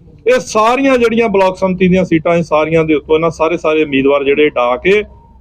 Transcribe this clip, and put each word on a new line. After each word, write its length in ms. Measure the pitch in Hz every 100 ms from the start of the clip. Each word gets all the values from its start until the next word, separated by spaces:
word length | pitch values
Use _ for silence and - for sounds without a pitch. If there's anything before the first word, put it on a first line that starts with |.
| - - 220
ਇਹ 120 | 254
ਸਾਰੀਆਂ 560 | - 214 220 254 269 262
ਜਿਹੜੀਆਂ 300 | 233 226 226
ਬਲਾਕ 280 | 196 190 185
ਸੰਮਤੀ 320 | 190 185 185
ਦੀਆਂ 160 | 185
ਸੀਟਾਂ, 320 | 170 165 180 170
ਇਹ 60 |
ਸਾਰੀਆਂ 420 | 165 151 156 165
ਦੇ 100 | 156
ਉੱਤੋਂ 220 | 147 143 156
ਇਹਨਾਂ 140 | 165
ਸਾਰੇ, 260 | 160 160 165
ਸਾਰੇ 260 | 160 156
ਉਮੀਦਵਾਰ 400 | 151 135 135 143
ਜਿਹੜੇ 240 | 139 143 151
ਡਾ 260 | 131 123 123
ਕੇ 260 | 175 202 202 - - _